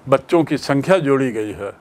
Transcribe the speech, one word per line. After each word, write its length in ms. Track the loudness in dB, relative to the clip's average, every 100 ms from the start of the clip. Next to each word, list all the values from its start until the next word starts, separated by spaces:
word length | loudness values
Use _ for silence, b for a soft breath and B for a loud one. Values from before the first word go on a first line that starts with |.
| 0
बच्चों 340 | 0 2 0
की 140 | 2 -2
संख्या 400 | -2 -2 2 2
जोड़ी 340 | 2 2 0
गई 200 | -2 -6
है, 220 | -8 -10 -12